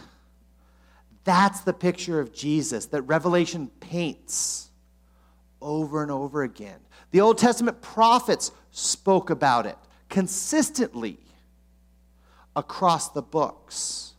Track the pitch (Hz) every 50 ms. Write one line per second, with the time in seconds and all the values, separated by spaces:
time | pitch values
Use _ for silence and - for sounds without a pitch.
0 | - - _ _ _ _ _ _ _ _ _ _ _ _ _ _ _ _ _ _
1 | _ _ _ _ - - 180 180 196 196 196 - - 185 180 - - 180 175 -
2 | - - 170 156 139 117 - - - 147 151 156 139 - 127 107 - - - 143
3 | 127 131 156 160 147 180 180 175 170 165 - 170 143 117 - - - - 165 175
4 | 175 151 - - _ - - - - - - - - - _ _ _ _ _ _
5 | _ _ _ _ _ _ _ _ _ _ _ - - 147 151 156 156 143 143 156
6 | 151 147 143 135 139 139 131 151 139 123 104 - 104 101 92 - _ _ _ -
7 | - _ - 180 202 220 226 220 220 247 226 226 233 233 - - - - - 220
8 | 226 233 233 247 240 - 180 - - - - - _ _ - - - - - -
9 | - 196 190 180 185 - 165 131 147 139 123 120 110 101 - - _ _ _ _
10 | _ - - 196 185 175 - - - - - 311 277 - - - 240 - - 120
11 | 113 104 - - - _ _ _ _ _ _ _ _ _ _ _ _ _ _ _
12 | _ _ _ _ _ _ _ _ _ _ - 147 143 - - - 190 180 165 151
13 | - - - 151 131 - - 156 143 - - - _ - - - - - - -
14 | - - -